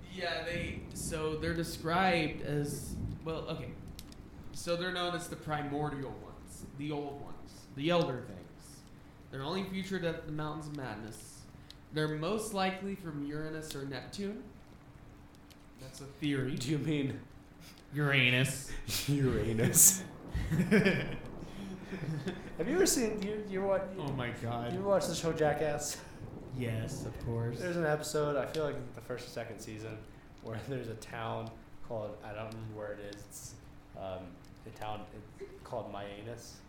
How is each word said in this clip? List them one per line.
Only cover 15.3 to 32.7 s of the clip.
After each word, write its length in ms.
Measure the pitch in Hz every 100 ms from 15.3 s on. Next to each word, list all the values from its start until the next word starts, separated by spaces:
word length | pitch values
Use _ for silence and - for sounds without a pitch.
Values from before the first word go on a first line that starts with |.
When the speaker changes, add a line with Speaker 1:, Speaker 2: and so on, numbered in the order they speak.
| - - - - -
Speaker 1:
That's 180 | 131 -
a 40 |
theory. 500 | 135 - 147 139 127 151
Speaker 2:
Do 140 | 123
you 80 | 151
mean 420 | 135 147 135 110 - - - - - - -
Speaker 1:
Uranus. 760 | 139 147 139 123 123 135 - - - -
Speaker 2:
<laughs> 180 | - -
Uranus. 960 | 143 131 110 110 110 123 - - - - - -
Speaker 1:
<laughs> 180 | - - 160 - 202 190 147 - - - - - - 196 190 - 190 156 156 190 180 - -
Speaker 2:
Have 80 | 202
you 80 |
ever 120 | 339 370
seen, 340 | 285 220 214
you, 220 | 196 214 202
you 140 | 190
wa-, 180 | 196 190 190 190
Speaker 1:
Oh 140 | 143
my 180 | 135 120 113
God. 300 | 117 117 120
Speaker 2:
you 60 | 180
ever 100 | 202
watched 200 | 196 185
the 60 |
show 180 | 165 165
Jackass? 680 | 151 151 147 156 147 - - - - - - - 127
Speaker 1:
Yes, 460 | 120 113 113 -
of 220 | 110 113 127
course. 320 | 117 117 120
Speaker 2:
There's 160 | 180 175
an 80 | 156
episode, 500 | 151 151 151 147 143
I 100 | 123
feel 180 | 160
like 300 | 147 127 123
the 80 | -
first 240 | - 120 -
or 40 |
second 300 | - 113 101
season, 360 | - 107 110 110 - - - -
where 160 | - 113
<laughs> 60 | 117
there's 200 | 131 117
a 60 |
town 560 | 110 - 117 113 113 113 - - - -
called, 300 | 113 107 101
I 40 | 110
don't 180 | 104 110
remember 220 | 113 110